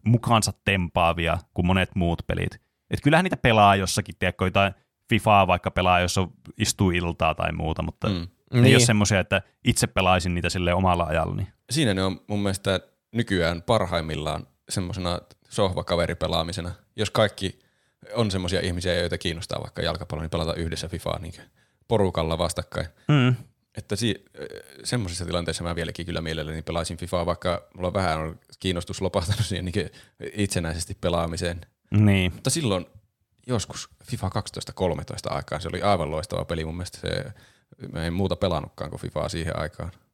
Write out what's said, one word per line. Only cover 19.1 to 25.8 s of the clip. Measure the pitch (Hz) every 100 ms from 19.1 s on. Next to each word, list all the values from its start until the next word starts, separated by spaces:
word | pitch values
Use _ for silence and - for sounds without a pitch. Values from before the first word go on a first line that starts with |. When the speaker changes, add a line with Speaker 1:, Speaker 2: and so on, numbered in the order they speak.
| 85
Speaker 2:
kiinnostaa | 85 82 - -
vaikka | 73 -
jalkapallo, | 82 80 - 78
niin | 80
pelata | 82 80
yhdessä | 82 82 82 82
fifaa | 85 82 80
niinkö | 82 - - _ _ _ _
porukalla | 113 95 85 80 82
vastakkain. | 87 - - 87 82 _ -
Speaker 1:
Mm. | 147 123 123 - _ _ -
Speaker 2:
Että | - 101
si-, | 113 - _ - 71 - - 67
semmosissa | - 123 92 87 85
tilanteissa | 87 85 82
mä | 85
vieläkin | 85